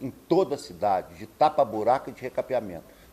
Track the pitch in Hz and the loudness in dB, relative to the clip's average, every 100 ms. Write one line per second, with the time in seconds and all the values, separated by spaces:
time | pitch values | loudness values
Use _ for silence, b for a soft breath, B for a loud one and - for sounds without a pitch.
0 | 131 - - 170 185 139 - 87 101 92 | -12 -8 0 2 2 -2 -8 -2 0 0
1 | 85 85 107 - 151 156 120 107 107 135 | -2 -14 -8 2 2 4 0 2 2 2
2 | - 117 127 - - 123 107 85 - B | 0 -10 -8 -6 -2 -2 -4 -12 -14 B
3 | B | B